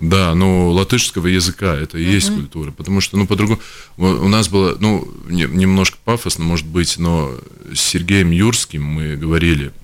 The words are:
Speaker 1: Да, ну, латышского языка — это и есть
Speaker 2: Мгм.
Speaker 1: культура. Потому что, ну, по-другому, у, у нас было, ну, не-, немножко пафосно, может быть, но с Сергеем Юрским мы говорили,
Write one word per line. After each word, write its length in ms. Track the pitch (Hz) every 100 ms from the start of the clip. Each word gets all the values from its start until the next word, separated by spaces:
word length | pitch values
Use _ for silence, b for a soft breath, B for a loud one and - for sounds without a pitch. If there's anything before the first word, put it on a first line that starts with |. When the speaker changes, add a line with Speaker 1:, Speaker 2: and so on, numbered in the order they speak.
Speaker 1:
Да, 320 | 82 95 90
ну, 380 | 85 95 92 87
латышского 560 | 87 95 123 - 98 87
языка — 480 | 92 87 - 95 73
это 200 | 78 82
и 40 |
есть 260 | 87 98 98
Speaker 2:
Мгм. 80 | 208
Speaker 1:
культура. 320 | 71 80 73
Потому 280 | - 78 98
что, 160 | - -
ну, 120 | -
по-другому, 340 | 143 104 107 B B B -
у, 80 | -
у 220 | 62 95
нас 220 | 107 98
было, 260 | 98 92 -
ну, 280 | 107 98 - - -
не-, 140 | 87 69
немножко 500 | 85 95 95 90 -
пафосно, 400 | - 117 - -
может 220 | 82 85 78
быть, 320 | 87 82 -
но 340 | 85 82 71 62 - - -
с 60 | -
Сергеем 520 | - 87 87 98 87
Юрским 520 | 85 110 120 - 78
мы 320 | 73 78 78 71
говорили, 540 | 80 82 85 76 71 -